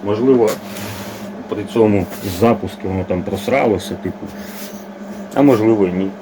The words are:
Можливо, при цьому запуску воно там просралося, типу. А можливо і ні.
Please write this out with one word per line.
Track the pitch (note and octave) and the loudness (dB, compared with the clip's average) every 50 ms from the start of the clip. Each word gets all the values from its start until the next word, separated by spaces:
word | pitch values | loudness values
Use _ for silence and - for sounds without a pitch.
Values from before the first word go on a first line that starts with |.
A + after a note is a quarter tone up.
| G2 | 0
Можливо, | G2+ G#2 G#2+ A#2+ C3+ C3 A#2+ A2+ G#2+ A2 G#2 - - - - - - - - - - - - - - - - - - | 0 0 2 6 6 6 6 6 4 2 -2 -6 -12 -12 -10 -10 -10 -10 -10 -10 -12 -12 -12 -12 -12 -12 -12 -8 -8
при | - G#2 G2+ G2 - | -6 -6 -6 -2 2
цьому | A#2 A2+ G#2+ G2+ G2+ F#2 - - - - G2+ F#2 F2 | 4 4 6 6 4 2 -2 -6 -8 -6 -6 -2 2
запуску | G#2 A#2 A#2 G2+ - F#2 - - - F#2+ | 4 4 4 2 -2 -8 -10 -8 -6 -4
воно | F#2+ F#2+ F2+ | -4 -4 -2
там | - F#2+ F2+ F2 | -2 -2 -2 -2
просралося, | - G2 F#2+ - - B2 C#3 - A#2 G2+ F2+ - - F2+ | -4 -6 -4 -2 0 0 2 4 2 2 0 -2 -6 -8
типу. | F2+ - - - - - G2+ - - - - - - - - - - - - - - - - - - - - - | -6 -6 -8 -8 -8 -12 -14 -12 -14 -14 -12 -12 -12 -12 -12 -12 -14 -14 -16 -14 -14 -14 -14 -12 -12 -12 -6 2
А | - | 4
можливо | C#3 C#3+ C3 G#2+ G#2+ A2+ A2+ G#2+ G2 F2+ | 6 6 6 6 6 4 4 4 4 2
і | |
ні. | F2+ F#2 F#2+ G2 G2 - | 2 0 -2 -2 -4 -8